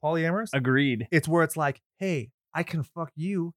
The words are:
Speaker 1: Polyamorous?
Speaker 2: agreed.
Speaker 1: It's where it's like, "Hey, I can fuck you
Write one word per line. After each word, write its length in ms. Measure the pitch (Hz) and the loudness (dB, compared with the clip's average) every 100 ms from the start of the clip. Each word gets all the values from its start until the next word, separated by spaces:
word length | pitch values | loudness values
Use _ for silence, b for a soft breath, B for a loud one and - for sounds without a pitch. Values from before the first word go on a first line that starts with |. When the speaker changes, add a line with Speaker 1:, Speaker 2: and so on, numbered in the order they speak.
Speaker 1:
Polyamorous? 460 | 151 165 165 185 226 | -2 0 0 0 0
Speaker 2:
agreed. 540 | 139 127 131 139 120 113 | -2 4 4 4 0 2
Speaker 1:
It's 160 | 165 151 | 2 4
where 160 | 170 | 2
it's 140 | 160 160 | 2 2
like, 240 | 147 135 _ _ | -2 -2 _ _
"Hey, 340 | 190 160 117 _ _ | -4 -4 -6 _ _
I 100 | 156 | -8
can 200 | 170 165 | -4 -4
fuck 280 | 139 - 165 - | -6 -8 -10 -8
you 380 | 165 202 170 | -6 -4 -6